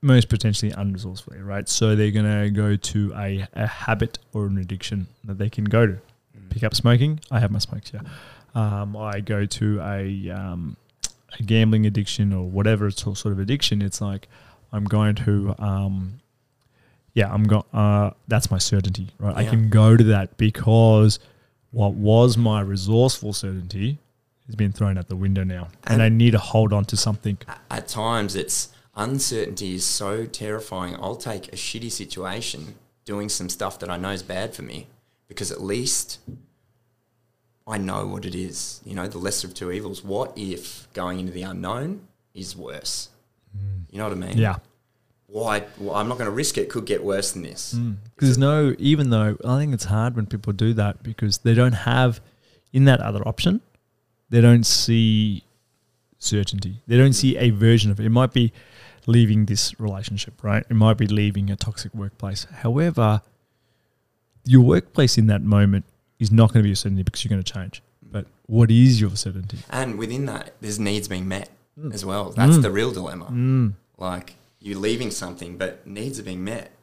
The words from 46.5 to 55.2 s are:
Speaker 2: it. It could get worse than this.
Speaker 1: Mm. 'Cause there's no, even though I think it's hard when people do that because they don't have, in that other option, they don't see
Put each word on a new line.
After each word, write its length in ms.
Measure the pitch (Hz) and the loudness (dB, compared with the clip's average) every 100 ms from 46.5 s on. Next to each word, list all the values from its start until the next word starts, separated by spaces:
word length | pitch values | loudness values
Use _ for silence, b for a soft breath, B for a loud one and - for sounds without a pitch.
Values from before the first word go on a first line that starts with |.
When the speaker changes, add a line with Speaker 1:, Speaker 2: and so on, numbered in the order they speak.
| - | -2
Speaker 2:
it. 60 | |
It 60 | 139 | -4
could 160 | 123 101 | -6 -4
get 160 | 104 | -4
worse 300 | 95 98 98 | -2 -4 -4
than 100 | 98 | -8
this. 320 | 82 52 - 120 | -12 -12 -8 -6
Speaker 1:
Mm. 200 | 120 101 107 _ | -4 -6 -12 _
'Cause 120 | 139 | 2
there's 100 | 127 | 4
no, 380 | 139 151 147 - | 2 2 0 0
even 320 | 139 151 135 | 0 2 2
though 260 | 113 107 104 | 2 2 -2
I 140 | 120 127 | -2 -2
think 160 | 147 | 0
it's 100 | 123 | -4
hard 300 | 95 104 117 | -2 -2 -2
when 120 | 120 101 | -2 -6
people 260 | 110 104 | -6 -6
do 200 | 101 110 | -2 0
that 280 | 113 104 - | 2 0 -2
because 360 | - 113 107 95 | -10 -4 -4 -2
they 160 | 120 | 2
don't 180 | 117 123 | 4 4
have, 480 | 117 - 123 127 113 - b b b b | 2 0 2 2 0 -10 b b b b
in 120 | 131 | 4
that 160 | 135 123 | 6 6
other 260 | 104 104 107 | 2 -4 -4
option, 340 | 117 - 208 _ _ _ _ _ _ _ | -2 0 0 _ _ _ _ _ _ _
they 100 | 120 | 6
don't 240 | 117 120 | 8 8
see 800 | 113 - - 117 113 110 | 6 0 2 2 4 4